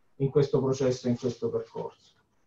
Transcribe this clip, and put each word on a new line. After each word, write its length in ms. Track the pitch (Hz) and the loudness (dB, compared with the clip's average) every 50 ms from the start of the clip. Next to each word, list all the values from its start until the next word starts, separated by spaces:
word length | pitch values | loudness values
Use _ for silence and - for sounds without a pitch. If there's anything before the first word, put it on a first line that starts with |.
| _ _ _ | _ _ _
in 140 | _ 139 131 | _ -2 2
questo 320 | - 151 139 - - 135 131 | 2 2 2 4 2 0 2
processo, 460 | 131 131 - 139 127 127 - - 123 | 2 0 2 2 0 0 0 0 -2
in 100 | 120 - | -2 0
questo 320 | - 120 117 - - 113 | 0 -4 -4 -2 -4 -4
percorso. 600 | - 113 113 - - 139 - - - _ _ - _ _ _ _ _ _ _ | -2 -4 -6 -6 -10 -10 -10 -10 -12 _ _ -20 _ _ _ _ _ _ _